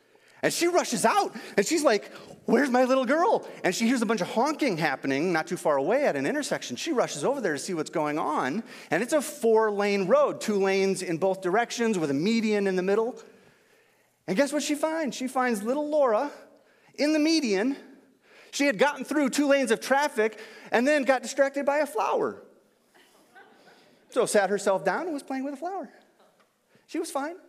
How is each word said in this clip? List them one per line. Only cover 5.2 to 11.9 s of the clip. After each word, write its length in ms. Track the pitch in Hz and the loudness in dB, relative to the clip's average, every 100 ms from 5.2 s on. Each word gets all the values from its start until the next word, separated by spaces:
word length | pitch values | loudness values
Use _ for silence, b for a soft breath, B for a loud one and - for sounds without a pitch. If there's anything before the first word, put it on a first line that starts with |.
| 180 | 0
not 140 | 160 156 | -2 -2
too 100 | 180 | -2
far 180 | 160 143 | 0 0
away 300 | 143 262 254 | 2 0 0
at 100 | 143 | 0
an 100 | 135 | -2
intersection. 520 | 285 269 151 - 247 | -2 -4 -6 -6 -8
She 160 | 339 | -4
rushes 320 | 254 165 - 180 | -2 -2 -2 -2
over 160 | 277 | -2
there 120 | 202 | -2
to 60 | 139 | -4
see 140 | - | -4
what's 160 | 165 151 | -6 -4
going 300 | 170 151 151 | -4 -4 -4
on, 440 | 214 294 131 190 - B B | -2 -2 -2 -4 -8 B B
and 140 | 160 | -2
it's 80 | 240 | 0
a 100 | 311 | -2
four-lane 840 | - - 233 220 220 202 202 202 185 | -2 -2 2 4 2 0 0 0 2
road, 320 | 277 262 180 | 4 2 -2
two 160 | - 202 | -2 0
lanes 460 | 190 196 196 185 | 2 2 2 0
in 160 | 180 165 | -4 -2
both 240 | 196 185 | 0 0
directions 580 | 180 208 233 - 226 | 0 0 0 0 0